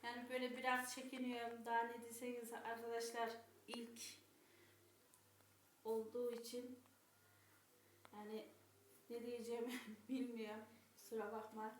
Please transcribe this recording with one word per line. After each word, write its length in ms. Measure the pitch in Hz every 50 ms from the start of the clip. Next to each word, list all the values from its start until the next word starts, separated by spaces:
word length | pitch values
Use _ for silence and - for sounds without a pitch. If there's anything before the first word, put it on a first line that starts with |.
Yani 260 | - 233 240 247 240 -
böyle 260 | 254 254 254 240 226
biraz 380 | 247 254 254 254 254 254 - -
çekiniyorum. 680 | 262 254 254 269 254 254 247 240 233 233 233 233 233 226
Daha 180 | 233 233 233
ne 200 | 233 240 240 220
deseniz 500 | 233 233 233 - 254 247 240 240 226 226
arkadaşlar, 760 | 233 226 - 226 233 226 233 233 233 233 233 233 233 233 233 226 226 - - - - - - -
ilk 320 | 226 240 233 233 - - - - - - - - - - - - - - - - - - - - - - - - - - - - - - - - - - - - - - -
olduğu 480 | 220 226 226 220 220 - 247 247 240
için 460 | 233 220 233 233 240 247 254 254 254 - - - - - - - - - - - - - - - - - - - - - - - - - - -
yani 360 | - 208 208 214 220 214 214 - - - - - - - - - - - - -
ne 160 | 240 233 226
diyeceğimi 460 | 240 240 233 220 233 233 240 233 254 247 254 - 214
<laughs> 180 | 214 - - -
bilmiyorum. 560 | 262 254 240 240 233 226 220 208 214 220 220 - - - - - -
Kusura 360 | - - - 233 220 208 214
bakma. 420 | 220 220 220 - 220 220 220 226 233